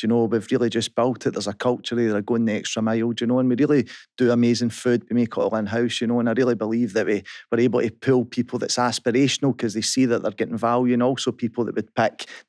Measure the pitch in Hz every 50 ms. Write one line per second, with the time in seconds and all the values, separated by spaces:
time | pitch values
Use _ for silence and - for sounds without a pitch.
0 | - 107 117 120 117 104 117 110 101 - 131 123 120 113 107 117 104 - - 120
1 | 117 131 120 - - 127 98 107 101 101 95 - - 123 123 - - - 120 120
2 | 117 110 104 101 104 117 120 117 113 110 104 101 - - - 117 110 110 113 113
3 | 113 117 113 - 120 117 123 131 131 127 123 113 147 147 151 139 113 - - -
4 | - _ _ - 127 120 120 120 120 120 120 113 123 113 - - - 127 120 110
5 | - - 113 123 117 110 - - - 98 110 110 104 101 110 117 120 113 - -
6 | 117 113 120 120 117 120 110 117 127 123 120 104 110 107 113 117 120 101 95 110
7 | 95 87 107 98 - - - - - _ 120 117 123 123 104 123 117 113 - _
8 | - 135 131 127 117 120 - 127 120 - - 123 - - - 123 123 120 117 -
9 | - 123 110 131 143 127 - - 143 135 117 - 120 110 95 113 107 - - 131
10 | 131 117 117 90 - 107 101 - 110 - 113 107 113 117 120 123 127 123 123 120
11 | 123 131 135 120 - 123 110 - 120 113 - 123 113 104 - 110 104 - _ 120
12 | 113 104 - - - - - - -